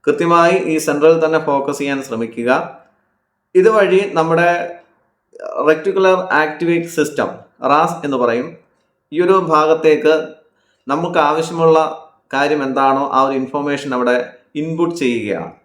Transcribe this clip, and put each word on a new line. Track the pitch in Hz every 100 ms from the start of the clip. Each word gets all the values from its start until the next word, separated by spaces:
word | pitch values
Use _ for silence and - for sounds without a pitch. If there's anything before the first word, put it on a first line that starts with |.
| -
കൃത്യമായി | 147 170 170 170
ഈ | 185 - 160
സെൻട്രൽ | - 147 156 165
തന്നെ | 156 160
ഫോക്കസ് | 156 139 135 135
ചെയ്യാൻ | 139 135
ശ്രമിക്കുക. | 131 113 113 120 120 143 170 - _ _ _ _ _ _ _
ഇതുവഴി | 180 202 214 190 185 202
നമ്മുടെ | 160 165 165 175 175 - - _ _ _ _ _ - - - 147
റെറ്റിക്കുലർ | 160 175 190 190 185 - 151
ആക്ടിവേറ്റ് | 156 - 170 170
സിസ്റ്റം, | 170 - 147 - 98 - - _ 131
റാസ് | 147 170 170
എന്ന് | 147 131
പറയും, | 120 117 156 87 _ _ _ _ _
ഈ | 151
ഒരു | 180
ഭാഗത്തേക്ക് | 190 165 156 156 160 156 151 151 156 156 - _ _ _ _ -
നമുക്ക് | 147 170 170
ആവശ്യമുള്ള | 147 156 165 170 165 160 156 - - _ _
കാര്യം | 135 143 147
എന്താണോ | 135 131 135 139 143
ആ | 131
ഒരു | 135
ഇൻഫർമേഷൻ | 135 127 147 143 139 143
അവിടെ | 123 123 123 - - _
ഇൻപുട്ട് | 147 160 160 170
ചെയ്യുകയാണ്. | 170 131 117 104 85 85 -